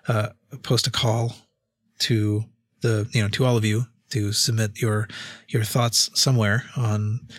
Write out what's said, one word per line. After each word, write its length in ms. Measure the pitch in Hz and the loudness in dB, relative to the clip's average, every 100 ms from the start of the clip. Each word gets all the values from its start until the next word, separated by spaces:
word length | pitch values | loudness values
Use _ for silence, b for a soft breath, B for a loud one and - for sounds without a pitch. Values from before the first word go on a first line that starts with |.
| - | -2
uh, 220 | 110 107 - _ 131 | 0 -2 -8 _ -14
post 240 | - 120 - | 0 0 2
a 60 | |
call 420 | - 120 113 113 - _ _ _ _ _ - | 0 0 0 -2 -6 _ _ _ _ _ -6
to 440 | - 110 107 104 110 _ _ - | 0 2 2 0 -4 _ _ -4
the, 280 | 120 107 104 | 0 0 0
you 80 | 117 | 0
know, 60 | 104 | 0
to 160 | - 131 | 2 2
all 120 | 117 | 2
of 80 | 107 | 2
you 200 | 110 123 _ - | 0 -2 _ -8
to 200 | 110 104 | -4 -2
submit 480 | 107 - 110 107 - | 0 0 0 -2 -2
your, 280 | 110 107 107 B B B B | -2 0 -2 B B B B
your 160 | 117 | -2
thoughts 480 | 110 127 117 - - | 0 0 2 0 0
somewhere 520 | - 139 123 104 110 - - | 0 2 4 4 2 -2 -4
on 440 | 113 107 104 117 - | -2 0 -2 -4 -8